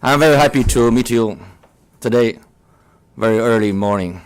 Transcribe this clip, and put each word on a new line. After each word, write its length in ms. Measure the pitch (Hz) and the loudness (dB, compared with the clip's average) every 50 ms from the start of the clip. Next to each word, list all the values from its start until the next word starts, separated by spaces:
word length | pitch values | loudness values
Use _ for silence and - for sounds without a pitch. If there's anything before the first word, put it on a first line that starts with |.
I'm 160 | - 131 139 143 | -2 0 0 2
very 160 | 147 156 147 | 4 4 4
happy 300 | 139 147 147 - 139 123 | 4 2 2 2 0 0
to 260 | - - 127 120 117 | 0 0 2 2 2
meet 200 | 113 123 123 117 | 2 0 -2 0
you 280 | 120 117 113 110 101 - - 95 - _ _ _ _ _ _ _ _ _ | -2 -2 -2 -2 -6 -10 -16 -20 -20 _ _ _ _ _ _ _ _ _
today, 380 | - 123 110 120 120 113 - - - _ _ _ _ _ _ _ _ _ _ _ _ _ _ - | -8 -2 0 0 0 0 -2 -6 -16 _ _ _ _ _ _ _ _ _ _ _ _ _ _ -6
very 200 | - 113 110 110 | -2 -2 0 0
early 320 | 110 120 117 113 107 104 | 0 0 0 0 0 0
morning. 520 | 101 98 101 101 101 101 92 87 87 92 87 | -2 -2 -2 -2 -2 -4 -4 -8 -10 -14 -18